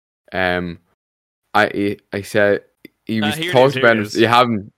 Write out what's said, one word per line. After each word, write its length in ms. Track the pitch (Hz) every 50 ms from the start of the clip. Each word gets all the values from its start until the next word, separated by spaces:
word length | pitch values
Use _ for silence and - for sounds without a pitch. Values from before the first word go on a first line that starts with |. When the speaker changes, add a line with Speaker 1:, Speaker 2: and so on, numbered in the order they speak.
| _ _ _ _ _ _
Speaker 1:
um, 460 | - 90 92 90 90 90 90 87 85 - _ _ _ _ _ _ _ _ _ _ _ _ _ _
I, 140 | - 104 107 - -
he, 240 | - 101 101 104 - _ _
I 100 | - 101
said, 400 | 98 - - 110 104 101 101 - - _ _ _ _ - _ _ _
he 160 | - 110 110
Speaker 2:
Uh, 60 | 110
Speaker 1:
was 80 | 147 151
Speaker 2:
here 160 | 156 165 175
it 20 |
Speaker 1:
talking 140 | 131 127 127 139
Speaker 2:
is, 60 | 120
here 80 | 131 131
Speaker 1:
about 120 | 117 117
Speaker 2:
it 20 | 110
Speaker 1:
him. 60 | 104
Speaker 2:
is. 80 | 107 - -
Speaker 1:
You 80 | 113 110
haven't, 440 | 120 120 127 120 113 101 98 107 _